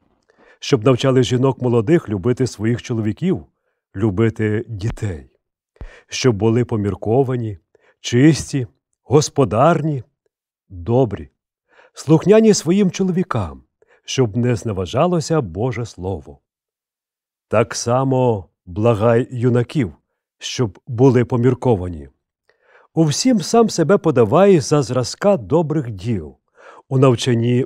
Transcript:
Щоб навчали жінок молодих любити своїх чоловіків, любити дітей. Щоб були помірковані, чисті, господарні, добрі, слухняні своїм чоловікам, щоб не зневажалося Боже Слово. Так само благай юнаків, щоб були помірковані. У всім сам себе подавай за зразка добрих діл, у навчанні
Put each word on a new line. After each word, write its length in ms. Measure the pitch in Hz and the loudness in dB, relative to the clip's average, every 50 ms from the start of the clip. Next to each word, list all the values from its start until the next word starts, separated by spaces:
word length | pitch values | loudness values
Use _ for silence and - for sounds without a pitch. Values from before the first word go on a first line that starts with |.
| _ _ _ _ _ _ _ _ _ _ _ _ | _ _ _ _ _ _ _ _ _ _ _ _
Щоб 260 | - - 143 127 107 | -6 -2 -2 0 2
навчали 380 | 139 131 120 - 135 127 131 123 | 2 2 2 2 2 2 2 2
жінок 380 | 98 127 123 127 135 123 - | 2 0 0 0 0 -2 -2
молодих 480 | 127 123 117 120 110 101 165 170 - - | -2 0 0 0 2 2 0 0 0 -2
любити 380 | 104 98 85 120 123 - 131 117 | -6 -4 -2 -2 -2 -2 -2 -4
своїх 340 | - - 101 113 120 107 | -4 -4 -4 -4 -4 -4
чоловіків, 640 | - - 123 110 107 107 104 - - 185 180 104 73 - _ _ _ _ _ _ _ _ - | -6 -6 -6 -4 -4 -4 -4 -4 -2 -4 -4 -4 -6 -12 _ _ _ _ _ _ _ _ -6
любити 680 | 98 113 113 92 90 113 113 107 - 110 107 104 110 - - | -2 -2 0 0 2 0 0 0 -2 -2 -2 -2 -4 -6 -8
дітей. 640 | 113 98 92 117 - - - 101 90 73 65 - _ _ _ _ _ _ _ _ _ - - - - - _ _ | -10 -8 -6 -6 -6 -6 -8 -8 -8 -10 -14 -20 _ _ _ _ _ _ _ _ _ -20 -20 -20 -20 -20 _ _
Щоб 280 | - - - 131 113 | -6 -2 0 0 0
були 300 | 95 107 113 113 123 123 | 2 2 2 2 0 0
помірковані, 920 | - 120 110 101 101 92 - - 101 110 131 139 120 131 123 117 107 101 - _ _ _ _ _ _ _ _ | -2 -2 -4 -2 -4 -4 -6 -4 -2 0 0 0 0 -2 -6 -6 -8 -10 -12 _ _ _ _ _ _ _ _
чисті, 680 | - - - 120 135 156 156 - - - - 139 123 - _ _ _ _ _ _ _ | -8 -2 2 4 6 6 4 2 0 -6 -6 -6 -6 -8 _ _ _ _ _ _ _
господарні, 1000 | - 120 151 147 - - - 139 101 107 107 135 160 175 165 147 160 147 131 113 _ _ _ _ _ _ _ _ _ _ _ _ _ | 0 0 2 2 0 0 0 0 2 2 2 4 4 2 2 0 -4 -4 -6 -8 _ _ _ _ _ _ _ _ _ _ _ _ _
добрі, 600 | 90 90 85 110 117 127 135 110 98 - 76 71 _ _ _ _ _ _ _ _ _ _ _ _ _ | -18 -12 -4 -2 0 2 0 0 -2 -6 -12 -14 _ _ _ _ _ _ _ _ _ _ _ _ _
слухняні 600 | - - - 156 160 - 180 208 220 226 220 196 | -8 0 2 2 4 4 6 4 6 6 4 4
своїм 380 | - - 147 180 202 208 185 | 2 2 0 0 2 2 0
чоловікам, 720 | - - 196 185 175 180 180 - - 120 98 80 69 67 - _ _ _ _ _ _ _ _ | 0 -2 -2 -2 -2 -2 -2 -2 -4 -4 -4 -6 -8 -14 -20 _ _ _ _ _ _ _ _
щоб 320 | - - - 131 110 98 120 | -6 -2 0 0 0 0 0
не 180 | 120 120 123 | 0 0 0
зневажалося 840 | 104 - 117 104 90 95 85 - 120 156 180 180 170 143 - 165 156 | -2 -4 -6 -6 -6 -6 -4 -2 0 0 0 0 -2 -2 -2 -2 -2
Боже 440 | 135 92 80 92 110 131 120 - 120 | -2 -4 -6 -6 -6 -6 -6 -6 -10
Слово. 540 | - - - 87 95 98 78 67 - 73 _ _ _ _ _ _ _ _ _ _ _ _ _ _ _ _ _ _ _ _ _ _ _ | -12 -12 -10 -8 -8 -8 -8 -10 -16 -20 _ _ _ _ _ _ _ _ _ _ _ _ _ _ _ _ _ _ _ _ _ _ _
Так 280 | - 104 117 - - | 0 0 0 0 -2
само 760 | - - 117 120 127 135 135 131 127 127 123 113 101 87 - _ _ _ | -6 -4 -2 0 0 0 0 0 2 2 2 0 -2 -4 -10 _ _ _
благай 600 | - 85 98 110 120 120 98 107 120 117 117 127 - | -12 -6 -2 0 0 2 2 2 2 2 2 0 -2
юнаків, 600 | 131 123 113 123 117 123 120 - - 160 123 87 76 _ _ _ _ _ _ _ _ _ | -4 -2 0 0 2 0 0 -2 -2 -4 -4 -4 -6 _ _ _ _ _ _ _ _ _
щоб 420 | - - - - 131 107 - - _ - | -14 -10 -6 -4 -4 -4 -6 -10 _ -8
були 380 | 127 107 127 139 117 123 120 | 0 4 4 6 6 4 2
помірковані. 840 | - 131 123 117 131 127 120 - 131 117 92 90 90 87 78 71 69 _ _ _ _ _ _ _ _ _ _ _ _ _ _ _ _ - | 0 0 0 0 0 0 0 0 0 0 0 -2 -6 -10 -12 -14 -18 _ _ _ _ _ _ _ _ _ _ _ _ _ _ _ _ -2
У 100 | 156 165 | 0 0
всім 380 | 151 143 - - 254 254 214 | 0 0 0 0 2 2 0
сам 280 | 156 - - 233 233 196 | 0 0 2 2 2 2
себе 280 | - - 165 143 196 208 | 2 0 0 2 2 2
подавай 640 | - 160 143 127 117 101 117 160 196 202 196 165 | 2 2 2 2 2 4 4 4 6 6 4 4
за 220 | 127 - 156 147 | 2 2 0 0
зразка 560 | 135 101 123 127 123 - - - - 196 202 165 | 0 0 -2 -4 -4 -4 -6 -2 0 0 0 0
добрих 540 | 107 90 127 165 175 139 151 160 135 120 | 0 -2 -2 0 0 0 -2 -4 -4 -6
діл, 460 | 110 95 90 120 117 95 78 73 67 _ _ _ _ _ - - - - - - | -8 -8 -6 -6 -4 -6 -6 -10 -16 _ _ _ _ _ -20 -20 -20 -20 -10 -4
у 80 | 135 131 | 0 4
навчанні 680 | 135 135 123 113 - 131 123 117 117 120 123 120 131 | 4 4 4 4 2 0 0 0 2 0 0 0 -2